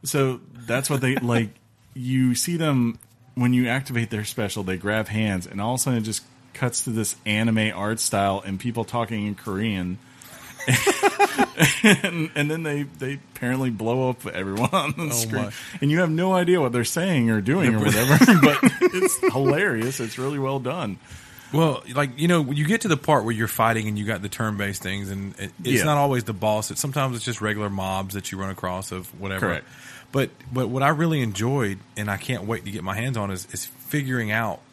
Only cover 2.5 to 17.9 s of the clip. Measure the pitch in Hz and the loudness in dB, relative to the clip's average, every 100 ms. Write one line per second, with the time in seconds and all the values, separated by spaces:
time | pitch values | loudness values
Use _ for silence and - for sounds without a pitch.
2.5 | 170 156 135 117 117 - _ - - 123 | 0 2 2 2 -2 -16 _ -12 0 2
3.5 | 123 123 127 135 120 113 107 104 - 104 | 4 2 0 -2 -4 -2 -4 -6 -4 -4
4.5 | 110 92 92 101 107 107 110 110 95 90 | -4 -4 -2 0 0 0 0 0 -2 -4
5.5 | 98 107 127 135 120 107 104 - - - | -6 -4 -2 0 0 -2 -6 -10 -20 -20
6.5 | - 123 - - 113 104 - - 107 117 | -4 -4 -2 -4 -2 -2 -4 -2 0 2
7.5 | 110 107 95 101 113 - 104 98 98 98 | 2 0 -2 -4 -2 -2 0 2 0 -4
8.5 | 95 120 117 110 120 113 113 104 101 - | -6 -4 -4 -4 -4 -4 -4 -4 -6 -6
9.5 | 98 113 98 90 95 - - - - - | -4 -2 -2 -4 -6 -12 -20 -20 -20 -20
10.5 | - - - - - 403 - 403 294 208 | -10 -4 -2 0 2 0 2 0 2 -2
11.5 | - 156 - 214 214 196 170 156 151 147 | 2 2 6 4 4 2 -2 -4 -2 -2
12.5 | 160 160 147 143 - 131 139 - - 123 | -2 -4 -4 -6 -6 -8 -8 -12 -6 -4
13.5 | 131 131 107 110 127 127 123 - - 95 | 0 -2 -2 0 0 0 -2 -6 -6 -4
14.5 | 101 127 190 147 - - 117 113 110 104 | 0 0 0 -2 -4 -4 -2 -2 -2 -4
15.5 | - - - 143 160 175 160 185 185 175 | -8 -14 -2 2 4 2 2 2 2 4
16.5 | 180 131 120 110 - 190 156 117 110 101 | 4 4 2 0 0 0 2 4 2 2
17.5 | 170 139 110 107 | 2 4 4 2